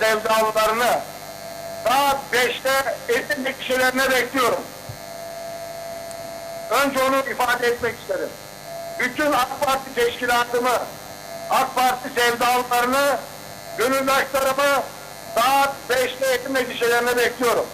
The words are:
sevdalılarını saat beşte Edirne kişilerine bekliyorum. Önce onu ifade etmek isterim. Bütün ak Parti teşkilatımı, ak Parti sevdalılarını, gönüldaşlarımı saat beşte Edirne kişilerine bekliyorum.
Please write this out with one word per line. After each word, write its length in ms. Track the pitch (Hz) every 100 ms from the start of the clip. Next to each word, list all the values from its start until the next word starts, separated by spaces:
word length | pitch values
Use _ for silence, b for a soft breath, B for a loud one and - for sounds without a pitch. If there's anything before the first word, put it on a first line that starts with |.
sevdalılarını 1000 | 220 214 220 220 220 214 214 226 240 160 - - - - - - - -
saat 320 | 220 262 285 269 -
beşte 640 | 240 247 240 262 269 269 - -
Edirne 440 | 233 359 294 262 -
kişilerine 500 | - 254 254 254 269
bekliyorum. 500 | 254 247 269 233 185 - 98 - 98 98 - - - 679 679 679 679 679 679 679 679 - - - - -
Önce 320 | 233 277 254
onu 140 | 262 269 262
ifade 360 | 220 240 240 240
etmek 280 | 240 240 220
isterim. 280 | - 185 - - - - - - - -
Bütün 340 | 247 247 302
ak 160 | 294 254 -
Parti 340 | 285 269 -
teşkilatımı, 840 | 240 240 240 240 240 240 240 254 226 - - - - - - -
ak 240 | 226 -
Parti 340 | - 254 254 - 240
sevdalılarını, 1000 | 240 240 247 247 247 240 247 269 285 - - - - - - -
gönüldaşlarımı 1040 | 240 269 269 277 262 269 262 262 285 269 - - - - -
saat 400 | 220 277 277 277 - -
beşte 380 | 254 247 - 262
Edirne 340 | 254 269 262 240
kişilerine 480 | 240 233 240 240 247
bekliyorum. 500 | 233 240 240 - -